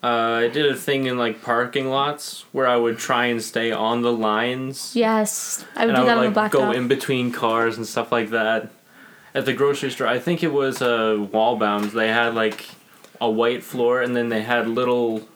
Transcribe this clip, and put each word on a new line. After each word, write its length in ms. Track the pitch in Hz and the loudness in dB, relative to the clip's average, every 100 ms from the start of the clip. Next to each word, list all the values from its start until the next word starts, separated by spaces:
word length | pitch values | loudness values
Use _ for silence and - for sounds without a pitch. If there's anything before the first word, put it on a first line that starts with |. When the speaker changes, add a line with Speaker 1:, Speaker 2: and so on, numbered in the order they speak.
Speaker 1:
Uh, 380 | 120 117 117 113 | 0 0 0 2
I 40 | 120 | 0
did 160 | 127 147 | 2 0
a 100 | 127 | 0
thing 300 | - 135 131 | -2 -2 0
in, 120 | 127 | 0
like, 240 | 117 110 | -2 -4
parking 480 | - 120 123 139 131 | -2 -2 0 -2 -2
lots 540 | 135 143 147 - - - | 0 -2 -4 -10 -14 -8
where 160 | 135 131 | 0 2
I 80 | 120 | 4
would 220 | 117 110 | 2 -2
try 300 | - 123 120 | 0 2 2
and 140 | 117 | 0
stay 300 | 110 120 113 | -2 -2 -2
on 300 | - 110 120 | 0 0 0
the 100 | 120 | 0
lines. 840 | 117 110 107 120 127 131 135 - 233 | 0 0 0 0 -4 -6 -8 -6 0
Speaker 2:
Yes, 680 | 220 220 214 - - - - - | 2 2 0 -4 -8 -10 -10 -2
I 80 | 233 | 2
would 100 | 214 | 4
Speaker 1:
And 0 | |
Speaker 2:
do 80 | |
Speaker 1:
I 20 | 254 | 4
Speaker 2:
that 100 | 233 | 4
Speaker 1:
would, 100 | - | 2
Speaker 2:
on 60 | |
the 60 | 104 | 2
Speaker 1:
like, 100 | 214 | 2
go 80 | - | 2
Speaker 2:
blacktop. 140 | 107 127 | 2 0
Speaker 1:
in 120 | 123 | 0
between 420 | 135 - 127 123 | -2 0 0 -2
cars 460 | 120 117 113 113 110 | 0 0 2 0 -2
and 100 | 110 | -4
stuff 240 | - 113 | -4 0
like 180 | 120 107 | 0 0
that. 380 | 113 110 113 110 - _ - - - - | 0 2 0 -2 -18 _ -20 -20 -20 -6
At 120 | 139 131 | -4 -2
the 80 | |
grocery 360 | 123 143 143 139 | 2 0 0 -4
store, 160 | - 117 | -2 0
I 120 | 123 | 0
think 240 | 147 170 | 0 0
it 80 | 170 | 0
was, 300 | 143 135 123 | 0 0 0
uh, 340 | 123 117 110 107 101 | 0 2 2 0 0
Waldbaum's, 600 | 107 113 117 107 104 104 | 2 2 2 0 0 -2
they 160 | 110 110 | 0 2
had, 260 | 117 117 113 | 2 2 0
like, 300 | 110 104 - - _ - - - | -2 -2 -14 -20 _ -20 -20 -6
a 80 | 117 | -2
white 320 | 110 117 123 | 2 0 0
floor 380 | - 127 120 123 | -6 -2 2 2
and 120 | 123 123 | 0 0
then 120 | 117 | 0
they 140 | 110 | -2
had 260 | 107 120 113 | 0 0 0
little 540 | 117 123 123 117 113 - | 0 0 0 0 -2 -8